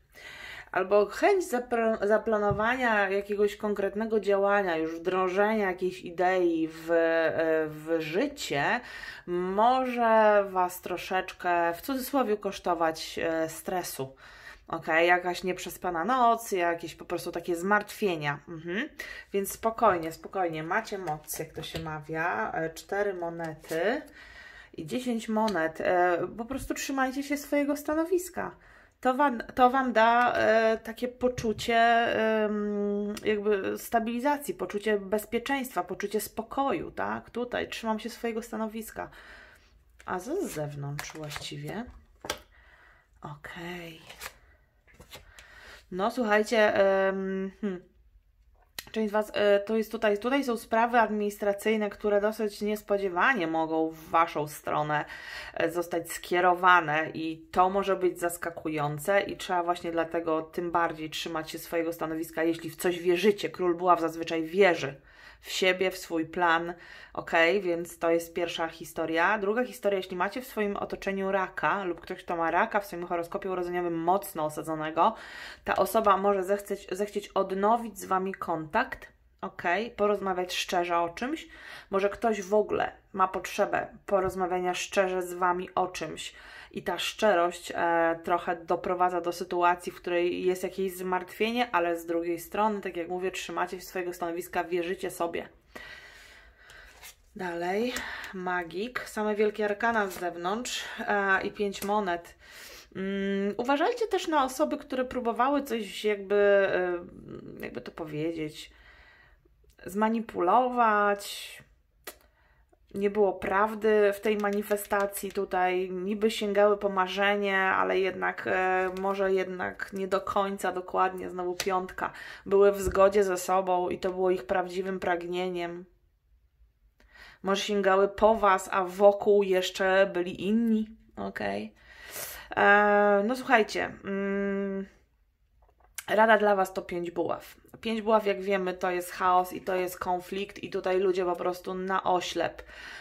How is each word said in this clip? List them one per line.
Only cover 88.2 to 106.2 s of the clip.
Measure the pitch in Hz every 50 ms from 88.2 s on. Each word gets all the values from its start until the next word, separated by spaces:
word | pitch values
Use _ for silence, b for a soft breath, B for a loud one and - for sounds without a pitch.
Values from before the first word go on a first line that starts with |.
| -
trochę | 196 175 175 - 190 175
doprowadza | 170 165 - 180 170 - 196 180 180 180 180 180 175
do | 170 175
sytuacji, | 175 - 185 - 180 175 175 175 180 175 - 180
w | -
której | - - 180 175 175 175 175 180 180 185
jest | 180 185 185 -
jakieś | 180 - 196 190 190 175
zmartwienie, | 180 185 185 185 180 175 - - - 214 226 233 247 240 -
ale | - 175 170 175 170 170
z | 165
drugiej | 170 165 170 170 175 170 165
strony, | - - - 208 214 220 208 202
tak | 190 185 170
jak | 175 165 175
mówię, | 180 180 185 190
trzymacie | 180 - - - 170 170 180 180 190 180
się | 175
swojego | - - 185 175 180 175
stanowiska, | - 180 170 170 175 175 - - 180 170
wierzycie | 165 180 175 170 175 196 - 196 175
sobie. | - - 170 170 - - - - - _ _ B B B B B B B B B B B B B B B B B B B B B B B B B B B B B B _ _ _ _
Dalej, | 202 185 175 170 170 175 180 190 208 240 254 254 B B B B B B B B
magik, | 185 180 185 180 180 170 165 165 185 220 247 247 -
same | - - - 214 214 214 214
wielkie | 202 214 208 208 214 214
arkana | 208 202 208 233 233 233 220 202
z | 190 175 170
zewnątrz, | 180 175 170 175 175 180 208 233 254 - - - - - - -
e, | 226 - 208 202 196 196 190 190 -
i | 202
pięć | - - 208 202 196 - 202
monet. | 202 208 214 202 180 175 170 - - - B B B B B B B B B B B -
Mm, | 185 190 190 196 196 196 196 196 196 202 202 202
uważajcie | 226 240 262 285 285 339 466 480 - 453
też | 415 - 359 -
na | 330 311 294 262
osoby, | 254 254 - 302 - 294
które | 294 - - 269 254 254
próbowały | 254 - 254 226 233 220 226 247 277 294 277 277
coś | - 226 233 202 190 - - -
jakby, | 214 208 202